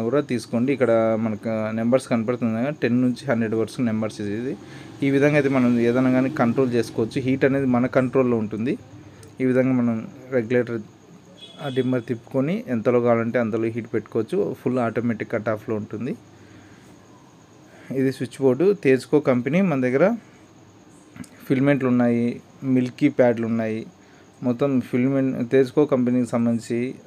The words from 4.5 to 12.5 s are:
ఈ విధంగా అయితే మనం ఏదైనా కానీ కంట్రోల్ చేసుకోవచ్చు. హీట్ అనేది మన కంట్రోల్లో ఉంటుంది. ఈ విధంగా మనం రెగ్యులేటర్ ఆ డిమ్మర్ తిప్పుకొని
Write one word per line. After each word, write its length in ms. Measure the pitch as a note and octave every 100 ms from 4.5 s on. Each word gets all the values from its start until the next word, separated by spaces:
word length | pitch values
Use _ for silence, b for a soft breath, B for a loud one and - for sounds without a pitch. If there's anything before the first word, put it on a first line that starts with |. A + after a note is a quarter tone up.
| E3 B B B - C#3
ఈ 40 | C#3
విధంగా 200 | D3 D3
అయితే 100 | C#3 C3+
మనం 100 | B2 A#2+ A#2
ఏదైనా 220 | A#2+ B2+ B2+
కానీ 140 | C3 -
కంట్రోల్ 320 | A#2+ A#2 C3 A#2
చేసుకోవచ్చు. 400 | A2+ - A2+ C#3+ B2+
హీట్ 180 | C3 C#3+
అనేది 180 | C#3 C3+ B2
మన 80 | B2+ C3+
కంట్రోల్లో 380 | B2+ C3+ B2+ A#2
ఉంటుంది. 320 | G#2+ A2 A#2+ E2+ - B B B B -
ఈ 40 | C3
విధంగా 240 | B2+ C3 B2+
మనం 120 | A#2+ A2+ A2+ - - C3
రెగ్యులేటర్ 440 | A2+ B2 A#2+ A#2 G#2 - - - - - - -
ఆ 40 | C#3+ C3
డిమ్మర్ 260 | B2+ B2+ A#2
తిప్పుకొని 460 | A#2 - C3 C#3